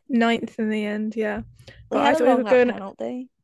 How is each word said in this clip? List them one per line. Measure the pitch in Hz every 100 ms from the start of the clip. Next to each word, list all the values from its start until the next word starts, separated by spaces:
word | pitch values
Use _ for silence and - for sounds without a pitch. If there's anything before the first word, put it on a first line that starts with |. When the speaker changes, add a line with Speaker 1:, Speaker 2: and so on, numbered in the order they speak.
| -
Speaker 1:
ninth | 240 233 226 226 -
in | 214
the | 214
end, | 208 214 220 220
yeah. | 214 208 - - - - -
Speaker 2:
Well, | -
Speaker 1:
But |
Speaker 2:
he | 285
Speaker 1:
I |
Speaker 2:
had |
a | 311
Speaker 1:
thought | 262
we |
Speaker 2:
long | 254
Speaker 1:
were |
Speaker 2:
lap | 220
Speaker 1:
gonna | 254 247
Speaker 2:
penalty | 202 196 - 226 247 254 _